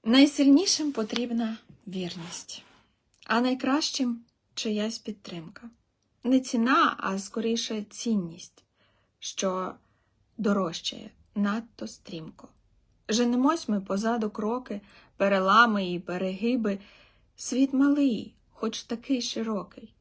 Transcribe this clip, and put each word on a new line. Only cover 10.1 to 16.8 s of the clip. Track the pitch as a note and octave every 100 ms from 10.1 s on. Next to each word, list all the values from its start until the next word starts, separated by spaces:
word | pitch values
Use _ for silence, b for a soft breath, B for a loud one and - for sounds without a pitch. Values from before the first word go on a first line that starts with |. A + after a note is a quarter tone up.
| _ _ -
дорожчає | G#3+ G3+ F3+ - - - G#3+ _ _
надто | G#3 G3+ A3 A#3 - A3
стрімко. | - - E3 D#3 - - _ _ _ _ _ -
Женемось | A3 A#3+ B3 C4+ E4 -
ми | G#3
позаду | G3 G3 A3+ A#3 G#3+
кроки, | A3 G#3+ B3 B3+ G#3 b b b _
перелами | G3 G3 F#3+ G#3+ A#3+ G3+ F#3
і | F3
перегиби. | - F3+ F#3+ F#3+ A#3 B3 G#3+ G3